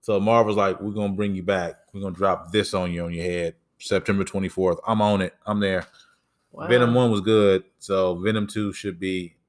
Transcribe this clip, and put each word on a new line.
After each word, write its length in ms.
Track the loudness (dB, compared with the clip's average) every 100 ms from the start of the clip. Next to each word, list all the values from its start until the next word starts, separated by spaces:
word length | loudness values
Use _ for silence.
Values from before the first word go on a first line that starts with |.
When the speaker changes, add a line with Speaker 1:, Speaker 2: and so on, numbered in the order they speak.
Speaker 1:
So 180 | 0 0
Marvel's 360 | 4 4 4 2
like, 240 | 0 -2
"We're 140 | -6
gonna 200 | -4 -4
bring 200 | -2 -2 -2
you 80 |
back. 320 | -2 -2 -2 -8 _
We're 80 | -10
gonna 140 | -10 -2
drop 360 | 0 0 -2
this 220 | -2 0
on 180 | -2 -4
you, 120 | -4 -6
on 80 |
your 120 | -6 -4
head, 300 | -2 -4 -6 _ _
September 440 | -2 -2 0 -2
twenty-fourth." 560 | 0 -4 -4 0 0 0 -2
I'm 140 | 2
on 200 | 2 2
it. 120 | 0 _ -6
I'm 140 | -2
there. 280 | 0 -2 -4 _ _ _ _ _ _
Speaker 2:
Wow. 160 | -12 2
Speaker 1:
Venom 260 | 4 4
one 180 | 4 2
was 100 | 2
good, 420 | 2 4 6 4 0 _
so 360 | -4 0 2 0
Venom 320 | -2 -2 -4
two 240 | -4 -6
should 260 | -6 -10 -6
be. 360 | -4 -4 -6 _